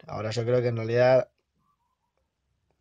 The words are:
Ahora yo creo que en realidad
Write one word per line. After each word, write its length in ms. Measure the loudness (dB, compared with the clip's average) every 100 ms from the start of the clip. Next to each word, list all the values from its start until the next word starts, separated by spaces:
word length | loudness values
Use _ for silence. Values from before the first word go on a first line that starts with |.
| -14
Ahora 240 | -10 -8
yo 140 | -6
creo 180 | -2 0
que 60 | -2
en 80 | -4
realidad 520 | -2 2 4 4 0 _ _ _ _ _ _ _ _ _ _ _ _ _ _ _